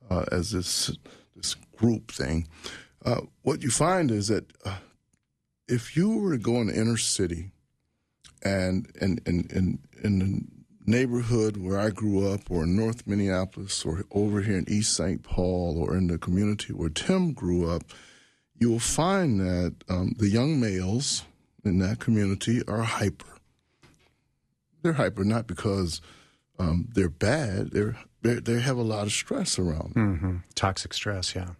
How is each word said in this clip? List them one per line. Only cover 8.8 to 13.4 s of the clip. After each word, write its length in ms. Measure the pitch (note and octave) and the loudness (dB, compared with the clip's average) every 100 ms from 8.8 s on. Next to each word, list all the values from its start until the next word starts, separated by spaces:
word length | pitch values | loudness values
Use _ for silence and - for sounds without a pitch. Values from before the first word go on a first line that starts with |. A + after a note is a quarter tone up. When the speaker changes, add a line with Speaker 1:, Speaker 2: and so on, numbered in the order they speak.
| - - | -2 -2
Speaker 1:
and, 200 | F#2+ F2 F#2 | 0 0 0
and, 240 | F2 E2+ | -2 0
and, 260 | F2+ F#2 - - - | 0 0 -2 -8 -4
and 180 | G#2+ G2 | 0 2
the 240 | G2 G2 - - - _ G2+ | 2 -2 -6 -14 -20 _ 2
neighborhood 680 | A#2+ B2+ A#2+ A#2 A#2 A2 G#2 | 2 2 0 2 2 2 0
where 240 | F#2 G2 | -2 0
I 100 | G#2+ | 0
grew 400 | F#2 G#2+ G2 G2 | 0 0 2 2
up, 160 | G2+ - | 0 -2
or 140 | F2 | 0
in 140 | E2 G2 | 2 2
North 320 | A2+ A#2 - | 2 -2 -2
Minneapolis, 760 | G#2 G2 F#2 | 0 2 0